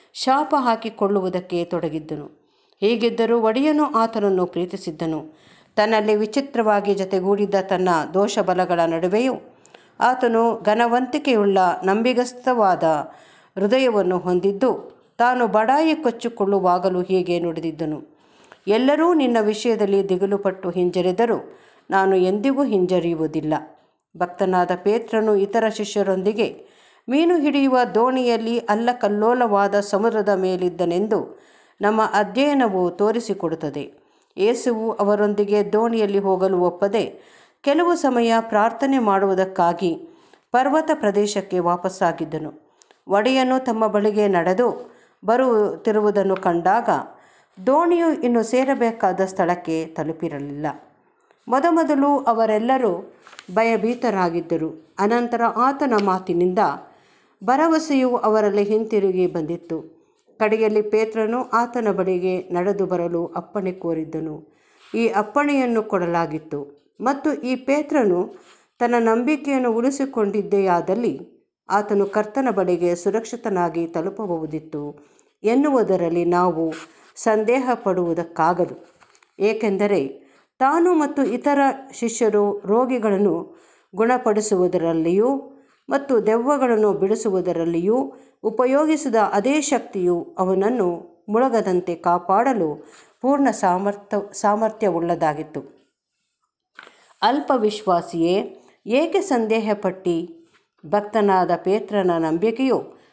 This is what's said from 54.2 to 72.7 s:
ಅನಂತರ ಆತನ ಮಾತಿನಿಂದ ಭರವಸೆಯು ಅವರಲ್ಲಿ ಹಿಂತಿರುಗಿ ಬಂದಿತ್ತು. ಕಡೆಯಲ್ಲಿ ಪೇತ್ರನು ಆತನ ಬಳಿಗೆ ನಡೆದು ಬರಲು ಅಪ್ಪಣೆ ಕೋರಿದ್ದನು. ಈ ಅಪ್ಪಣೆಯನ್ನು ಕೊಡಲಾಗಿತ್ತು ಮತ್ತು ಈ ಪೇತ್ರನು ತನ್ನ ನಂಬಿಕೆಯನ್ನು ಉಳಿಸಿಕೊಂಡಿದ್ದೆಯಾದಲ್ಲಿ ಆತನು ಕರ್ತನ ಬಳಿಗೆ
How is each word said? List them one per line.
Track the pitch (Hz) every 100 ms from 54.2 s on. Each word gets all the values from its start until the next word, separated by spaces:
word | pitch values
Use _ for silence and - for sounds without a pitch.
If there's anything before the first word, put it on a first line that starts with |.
| 180 170 165 165 160 - - -
ಅನಂತರ | 208 240 240 233 233 208
ಆತನ | 254 277 285 214
ಮಾತಿನಿಂದ | 202 185 185 175 180 185 175 143 - _ _ _ _ -
ಭರವಸೆಯು | 196 262 330 320 311 277 254 240
ಅವರಲ್ಲಿ | 214 214 208 202
ಹಿಂತಿರುಗಿ | 202 220 220 214 196 185 180
ಬಂದಿತ್ತು. | 170 156 170 - 160 - _ _ _ _ -
ಕಡೆಯಲ್ಲಿ | 214 220 220 214
ಪೇತ್ರನು | 208 214 220 220 220 247 254
ಆತನ | 226 240 247 220
ಬಳಿಗೆ | 185 185 180 185 185
ನಡೆದು | - 175 185 196 180
ಬರಲು | 175 170 170 170
ಅಪ್ಪಣೆ | 180 175 208 185
ಕೋರಿದ್ದನು. | 180 170 160 151 160 160 151 - _ _ _ -
ಈ | 220 226
ಅಪ್ಪಣೆಯನ್ನು | 196 208 285 294 285 247 226
ಕೊಡಲಾಗಿತ್ತು | 220 196 175 170 165 156 - 147 143 - _ -
ಮತ್ತು | 240 277 311
ಈ | 277 247 254
ಪೇತ್ರನು | 262 285 294 311 214 175 214 - - - _ -
ತನ್ನ | 240 240
ನಂಬಿಕೆಯನ್ನು | 226 226 247 302 294 269 247
ಉಳಿಸಿಕೊಂಡಿದ್ದೆಯಾದಲ್ಲಿ | 226 254 277 269 240 202 208 175 202 190 175 156 202 233 - 175 _ _ _ -
ಆತನು | 196 208 202 196
ಕರ್ತನ | 214 208 269 262
ಬಳಿಗೆ | 196 180